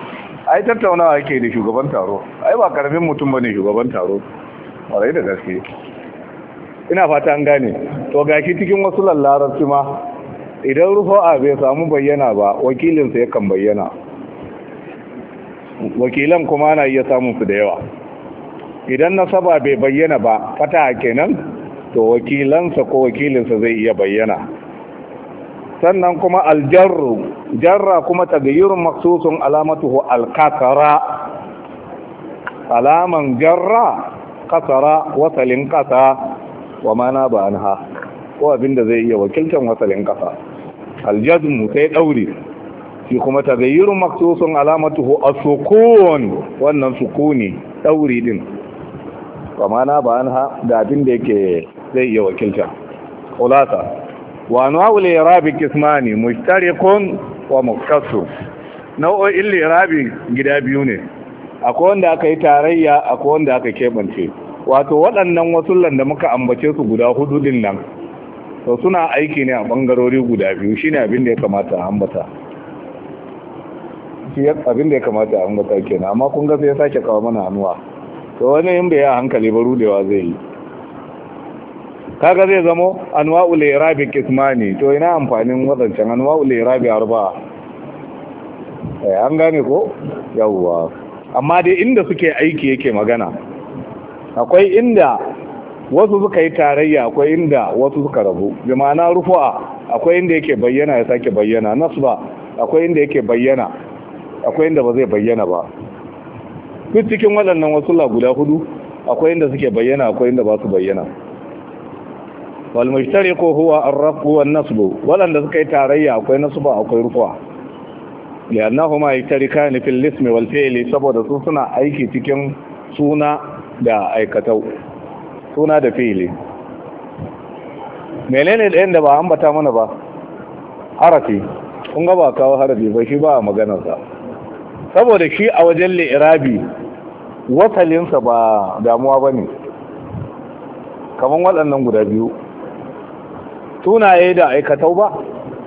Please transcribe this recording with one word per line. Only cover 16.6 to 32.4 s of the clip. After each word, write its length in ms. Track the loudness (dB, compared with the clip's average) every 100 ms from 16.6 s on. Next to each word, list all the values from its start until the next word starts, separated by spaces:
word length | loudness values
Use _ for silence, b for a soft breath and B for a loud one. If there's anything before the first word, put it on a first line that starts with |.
| 4
ana 160 | 4 2
iya 160 | 2 2
samun 320 | 0 0 -2
su 60 | 0
da 80 |
yawa. 240 | 2 0 -2 -8 -14 -18 -18 -18 -18 -18 -18 -18 -14 -4
Idan 280 | 0 2 2
nasaba 440 | 2 2 4 2
bai 160 | 2 2
bayyana 440 | 2 2 2 2
ba, 360 | 2 0 -2 -4
fataha 360 | 0 2 2 2
kenan, 360 | 0 0 0 -2 -6 -12 -14 -16 -4
to 80 | 2
wakilansa 800 | 4 4 2 -2 2 2 2 -2 0
ko 160 | 2 2
wakilinsa 520 | 0 0 0 0 0
zai 120 | 0 0
iya 140 | 0
bayyana. 540 | 2 2 2 0 -2 -6 -14 -16 -18 -18 -18 -18 -18 -18 -18 -18 -16 -16 0
Sannan 380 | 2 4 2 2
kuma 240 | 2 2
aljarru, 800 | 4 2 6 6 6 4 0 -2 -4 -10 -8 0
jarra 380 | 4 4 4 2
kuma 220 | 2 0 2
tagayyurun 540 | 2 2 4 4 4
maksusun 560 | 0 0 2 2 2 0
alamatuhu 600 | 2 2 0 -2 0 0 2
alkasara. 880 | 0 0 2 2 4 2 4 6 4 0 -6 -10 -12 -14 -16 -18 -18 -16 -16 -16 -16 -16 -14